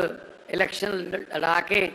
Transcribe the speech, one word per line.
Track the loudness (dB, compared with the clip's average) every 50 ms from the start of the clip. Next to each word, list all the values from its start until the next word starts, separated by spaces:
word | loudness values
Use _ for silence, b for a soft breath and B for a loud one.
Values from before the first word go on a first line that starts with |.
| 4 2 -2 -6 -12 -16 -18 -18 -10 -4
ਇਲੈਕਸ਼ਨ | 0 0 0 0 0 -2 -2 -2 -2 -2 -4 -4
ਲ-, | -6 -6 -6 -4 -4 0
ਲੜਾ | 2 4 4 4
ਕੇ | 4 4 4 4 2 2